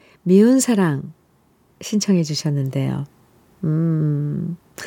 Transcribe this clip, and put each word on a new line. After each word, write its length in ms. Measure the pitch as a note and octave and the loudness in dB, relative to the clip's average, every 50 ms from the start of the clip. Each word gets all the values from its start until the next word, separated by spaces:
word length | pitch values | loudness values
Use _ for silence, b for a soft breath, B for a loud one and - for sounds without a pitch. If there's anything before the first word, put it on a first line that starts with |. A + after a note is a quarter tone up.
| b b b b b | b b b b b
미운 340 | F3 F#3 G3 G#3+ A#3 B3+ C4+ | 4 6 6 6 6 6 4
사랑" 540 | B3+ - A#3+ G3 F#3+ E3 C#3+ C3+ D3 D3 - _ _ _ _ _ _ _ _ _ _ _ _ - | 2 2 2 2 2 2 0 -2 -6 -10 -16 _ _ _ _ _ _ _ _ _ _ _ _ -18
신청해 440 | - - - G#3 G3 - G3 F3 E3 | -10 -4 -4 -2 0 2 2 2 0
주셨는데요. 800 | D3 D3+ C#3+ - D#3 C#3+ C#3+ C3+ C3+ C3 C3+ C3+ C3+ B2+ C3+ C#3+ - _ _ _ _ _ _ _ _ _ _ - | 0 -4 -4 -4 -2 -2 -2 -2 -4 -2 -2 -2 -2 -2 -4 -6 -8 _ _ _ _ _ _ _ _ _ _ -4
음, 920 | D#3+ D#3 D#3 E3 E3 D#3+ D#3 D#3 D3+ D3 C#3+ D3 D3 D3 - E3 E3 E3+ - _ _ _ B B | -2 0 0 0 0 0 0 0 -2 -2 -2 -4 -4 -6 -6 -6 -6 -8 -10 _ _ _ B B